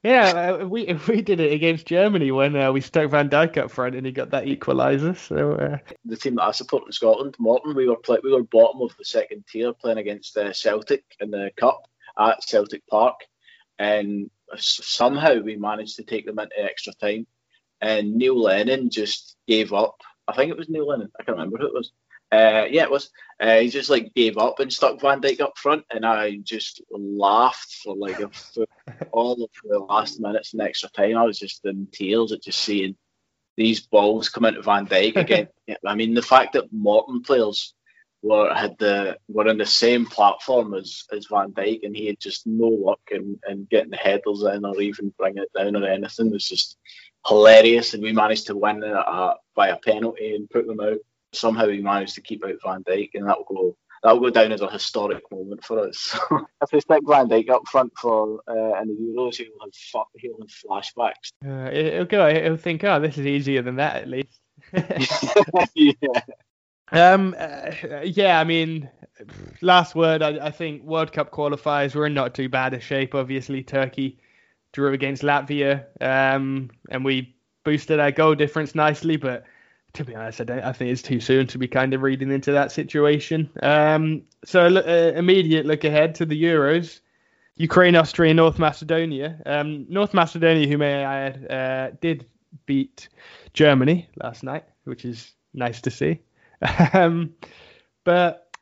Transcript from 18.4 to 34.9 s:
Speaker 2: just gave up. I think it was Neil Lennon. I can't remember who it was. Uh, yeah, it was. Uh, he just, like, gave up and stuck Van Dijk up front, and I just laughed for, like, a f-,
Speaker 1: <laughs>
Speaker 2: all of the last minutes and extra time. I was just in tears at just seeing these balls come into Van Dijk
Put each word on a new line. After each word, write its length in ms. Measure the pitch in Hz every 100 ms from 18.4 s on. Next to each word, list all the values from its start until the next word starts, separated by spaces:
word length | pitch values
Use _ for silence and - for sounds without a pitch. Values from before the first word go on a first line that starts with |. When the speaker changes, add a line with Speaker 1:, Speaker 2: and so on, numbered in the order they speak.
| 107 98 113 135 123
Speaker 2:
just 440 | 113 104 - - _ -
gave 260 | 110 104
up. 280 | 101 110 - - _ -
I 80 | -
think 160 | 147
it 60 | 156
was 120 | 160
Neil 180 | 156 147
Lennon. 240 | 135 101 -
I 40 |
can't 140 | - 92
remember 200 | 85 113
who 100 | 143
it 60 |
was. 180 | 127 120 _ _ _ _
Uh, 340 | 110 110 110 107
yeah, 140 | 147
it 80 | 160
was. 180 | 139 - _ - _
Uh, 200 | 113 113
he 100 | 120
just, 200 | 135 131
like, 240 | 131 113
gave 240 | 127 113 104
up 220 | 120 135
and 120 | 135
stuck 280 | - 139 -
Van 220 | 139 139
Dijk 200 | 135 131
up 160 | 139 -
front, 280 | 143 156 -
and 160 | 113 113
I 320 | 110 107 101
just 440 | 101 110 - - -
laughed 920 | 101 101 101 98 110 127 - - -
for, 120 | 107 98
like, 240 | 101 95
a 60 | 101
f-, 320 | - - - 110 _ -
Speaker 1:
<laughs> 260 | 113 -
Speaker 2:
all 320 | 113 120 123
of 60 | 113 -
the 160 | 107 101
last 400 | 95 104 107 -
minutes 340 | 104 107 -
and 80 | 110
extra 280 | 104 - 92
time. 280 | - 101 113
I 60 |
was 160 | 117 98
just 260 | 98 - 101
in 220 | 95 98
tears 400 | - 95 110 113
at 120 | 95
just 160 | - -
seeing 360 | - 101 95 98 _ _ _ _ _ -
these 220 | 113 107
balls 500 | _ 107 104 110 -
come 160 | - 113
into 160 | 107
Van 260 | 104 101
Dijk 280 | 98